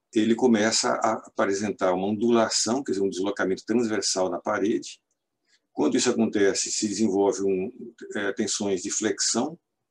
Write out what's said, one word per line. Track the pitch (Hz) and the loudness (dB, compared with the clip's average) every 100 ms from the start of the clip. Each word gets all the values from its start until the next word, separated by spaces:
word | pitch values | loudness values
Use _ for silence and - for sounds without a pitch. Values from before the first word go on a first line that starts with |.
| _ | _
ele | 113 107 | 0 2
começa | 113 123 110 110 107 123 | 4 4 4 4 2 0
a | 120 110 113 - | 0 -2 -2 -6
apresentar | - 104 98 104 92 95 | -2 0 0 -2 -2 0
uma | 90 98 | 0 0
ondulação, | 107 117 117 110 - 107 127 | 0 4 4 4 0 0 -2
quer | 139 | -2
dizer, | 98 | -2
um | 98 | -2
deslocamento | 87 98 98 95 92 - | -2 -4 -2 -2 -2 0
transversal | 113 117 107 98 - 92 | 0 0 -2 -2 -2 -2
na | 87 | -2
parede. | - 107 98 - - - _ _ _ _ _ _ _ | -4 -2 0 -2 -4 -18 _ _ _ _ _ _ _
Quando | - 143 127 | -2 0 2
isso | 123 | 2
acontece, | 117 110 107 98 92 - | 2 2 2 2 2 -2
se | - 110 | -2 -2
desenvolve | 95 110 95 98 95 | 0 0 2 2 2
um, | 98 92 95 - - - 403 | 0 0 -4 -8 -16 -16 -10
é, | - - | -6 -4
tensões | - 104 - 101 95 | -2 -2 -2 -2 -2
de | 98 | -4
flexão | - 107 98 - 113 143 175 _ _ _ | -2 -2 -2 -2 0 -2 -6 _ _ _